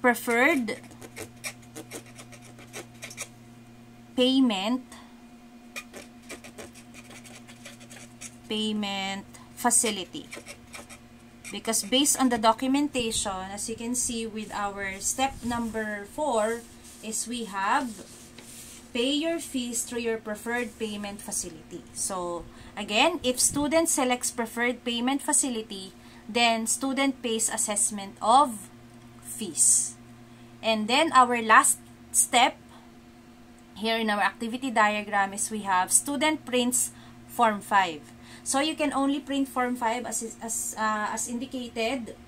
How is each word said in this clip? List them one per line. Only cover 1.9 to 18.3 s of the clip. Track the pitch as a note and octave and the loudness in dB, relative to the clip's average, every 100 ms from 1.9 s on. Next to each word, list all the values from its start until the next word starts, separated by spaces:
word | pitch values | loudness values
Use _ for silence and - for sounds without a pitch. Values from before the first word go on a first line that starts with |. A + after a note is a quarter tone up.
| - - - - - - - - - - - - - - - - - - - - - - - | -14 -14 -20 -20 -20 -20 -20 -16 -16 -16 -16 -16 -14 -14 -16 -20 -20 -20 -20 -20 -20 -8 2
payment, | B3+ C4 B3+ G3 G3+ B3+ - - - - - - - - - - - - - - - - - - - - - - - - - - - - - - - - - - - - - | 4 6 4 2 0 -2 -4 -20 -20 -20 -20 -20 -20 -20 -16 -16 -14 -18 -18 -20 -16 -16 -16 -16 -16 -18 -20 -20 -18 -18 -18 -20 -20 -18 -18 -18 -18 -18 -18 -16 -18 -18 -6
payment | G#3+ G#3+ G#3+ G3+ G3 F#3+ G3 G3+ - - | -2 0 0 -2 -4 -4 -6 -10 -20 -20
facility. | - A#3+ - A3+ G3+ E3+ D#3 - - - - - - - - - - - - - | -2 2 4 2 -2 -8 -12 -12 -16 -16 -20 -18 -18 -18 -20 -20 -20 -20 -20 -12
Because | G3+ - A3 | -8 -2 -2
based | G3+ C4 C#4+ - | 2 2 4 4
on | C4 | 2
the | A#3 | 4
documentation, | A3 A3+ C4 C#4 D4 C4 A3+ A3 G#3+ F#3 F#3+ | 4 4 2 2 2 0 -2 -2 -4 -6 -8
as | G3+ A3 | -8 -8
you | A3 | -6
can | A#3 | -4
see | B3 - A#3 A3+ | -2 -2 -4 -6
with | G#3+ G3+ | -8 -6
our | - G3+ G3 G3 F#3+ | -4 -4 -4 -8 -6
step | - - C4+ - | -4 -2 -2 -2
number | A#3+ A#3+ A3+ A3 G#3+ G#3 G3+ | -4 -4 -4 -4 -4 -6 -8
four, | - D4+ A#3 G#3+ A#3 - - - - | -4 0 2 0 -2 -8 -20 -20 -14
is | G#3+ A3 A3 | -8 -6 -6
we | A#3+ | -8
have | G3+ G3 G3 C4 B3+ G#3 - - - | -6 -4 0 0 0 -8 -16 -20 -20